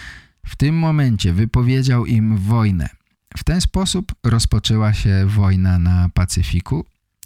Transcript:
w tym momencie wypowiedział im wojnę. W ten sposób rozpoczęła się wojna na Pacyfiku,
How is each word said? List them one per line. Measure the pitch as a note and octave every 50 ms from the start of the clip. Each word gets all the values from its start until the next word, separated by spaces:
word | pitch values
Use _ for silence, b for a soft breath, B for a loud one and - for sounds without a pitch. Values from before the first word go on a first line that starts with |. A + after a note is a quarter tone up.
| B B B B B B B B -
w | - -
tym | - C#3 D3 D#3+ E3
momencie | D#3+ D#3+ D#3 D3+ C#3+ B2+ A2+ F#2 - F#2
wypowiedział | E2+ F#2+ A2+ A#2 - B2 B2 B2 C3 C3 B2+ C3+ B2+ A#2+ A2
im | - A#2+ A2 G#2+ A2 A2
wojnę. | G2+ F#2+ G#2 A#2 A#2 A2 G#2 F#2+ E2+ C2+ - - _ _ _ _ _ _ _ -
W | - -
ten | - D#3+ F3+
sposób | - - - F#3 F#3+ F3 - F3+ - - - - -
rozpoczęła | A#2+ A#2 A2+ - - A#2+ G#2+ - - A2 A2 G#2+ G#2+
się | G#2 - - G2+ G2 G2 F#2+
wojna | G2 G#2 G#2+ G2+ F#2+ F#2+ F#2 F#2 F#2 F#2 F2
na | E2+ F2 F2+ F2+ F2 F2
Pacyfiku, | - F#2+ F2+ - - F#2+ E2+ - - F2 - - C3 D#3+ - - _ _ _ _ _ _ -